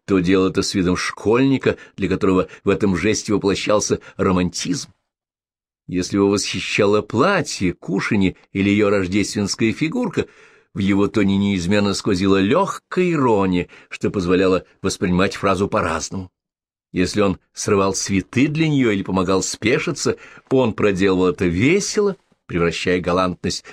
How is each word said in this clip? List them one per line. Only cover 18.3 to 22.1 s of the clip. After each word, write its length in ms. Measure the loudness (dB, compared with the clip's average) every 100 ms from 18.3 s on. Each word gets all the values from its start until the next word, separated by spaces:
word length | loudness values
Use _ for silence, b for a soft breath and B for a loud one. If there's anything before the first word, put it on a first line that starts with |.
| -2 -2
для 200 | 0 0
нее 220 | 2 2
или 120 | 0
помогал 400 | -2 -2 0 0
спешиться, 720 | -2 -2 0 0 -2 -4 -4 -4 B B -2
он 220 | 2 2
проделывал 560 | 2 0 2 2 4 2
это 180 | 2 -2
весело, 680 | 2 2 2 0 -2 -2